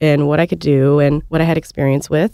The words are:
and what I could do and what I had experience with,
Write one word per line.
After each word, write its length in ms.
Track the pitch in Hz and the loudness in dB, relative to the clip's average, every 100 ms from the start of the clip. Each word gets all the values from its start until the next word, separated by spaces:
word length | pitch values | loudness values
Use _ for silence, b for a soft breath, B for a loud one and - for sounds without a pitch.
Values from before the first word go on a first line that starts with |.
and 260 | 156 147 143 | 0 2 0
what 120 | 151 | 0
I 60 | 170 | -2
could 120 | 170 | -2
do 400 | 151 139 139 147 | 0 2 2 2
and 220 | 143 147 - | 2 0 -4
what 100 | 160 | -2
I 20 | 165 | 0
had 120 | 160 | -2
experience 520 | - - 135 139 - | -4 -4 -2 -2 -2
with, 240 | 151 214 | -2 -2